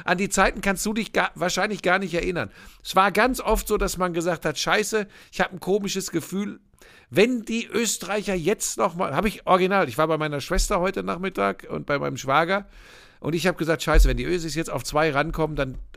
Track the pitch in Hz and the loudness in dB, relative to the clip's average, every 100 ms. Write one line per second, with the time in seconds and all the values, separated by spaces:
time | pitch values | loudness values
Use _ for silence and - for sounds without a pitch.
0 | - 180 202 - 196 - 196 185 214 220 | -2 0 0 2 2 2 -2 -2 -2 -4
1 | 208 - 185 - 175 185 208 190 185 185 | -2 0 0 0 -2 0 -2 0 0 2
2 | 190 165 175 170 110 - - - - 185 | 0 -4 -2 -4 -6 -10 -20 -18 -2 4
3 | 202 196 247 151 185 214 - 208 196 170 | 4 6 2 2 0 0 0 0 0 -2
4 | 180 170 170 165 165 147 - 190 208 220 | -2 0 -2 -2 -2 -2 0 0 2 -2
5 | 202 - - - 185 180 - 202 196 190 | -4 -10 -8 -2 -2 -2 0 0 0 -4
6 | - 160 - 190 202 - _ _ - - | -4 -4 -4 -4 -4 -8 _ _ -20 -20
7 | - 123 233 247 208 226 202 214 226 - | -4 4 4 2 -2 -4 -2 -2 -2 -2
8 | 175 208 190 185 156 220 - - 202 170 | -4 -4 -2 -2 0 0 -2 -2 -2 0
9 | 185 143 214 - - 180 185 196 156 113 | -4 0 -2 -2 2 4 4 2 0 0
10 | 160 156 151 147 - 185 - 202 185 196 | 0 2 -2 -4 -2 0 0 0 0 -2
11 | 185 175 190 180 196 190 - 156 147 143 | -4 -4 -4 0 0 -2 -6 -8 -2 -2
12 | 143 131 127 139 170 196 196 - - - | -2 -4 0 2 2 -2 -4 -18 -20 -20
13 | - - 131 165 180 - 160 156 - 156 | -20 -10 -4 0 0 0 0 0 4 6
14 | 147 123 135 175 165 147 165 139 - 147 | 6 4 -2 -2 -4 -4 -4 -6 -2 0
15 | 160 139 156 160 156 147 131 127 - | 2 2 -2 -2 -2 -2 -4 -6 -14